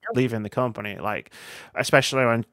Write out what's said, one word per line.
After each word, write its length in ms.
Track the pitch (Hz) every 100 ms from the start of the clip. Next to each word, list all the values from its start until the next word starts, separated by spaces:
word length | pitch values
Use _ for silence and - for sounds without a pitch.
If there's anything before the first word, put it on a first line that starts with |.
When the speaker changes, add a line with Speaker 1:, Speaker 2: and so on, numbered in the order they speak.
| -
Speaker 1:
Nope. 80 | 135
Speaker 2:
leaving 260 | 127 113
the 60 | 107
company. 480 | - 127 107 104 98
Like, 320 | 101 95 - - - - - -
especially 500 | 127 147 135 135 123
when, 200 | 117 113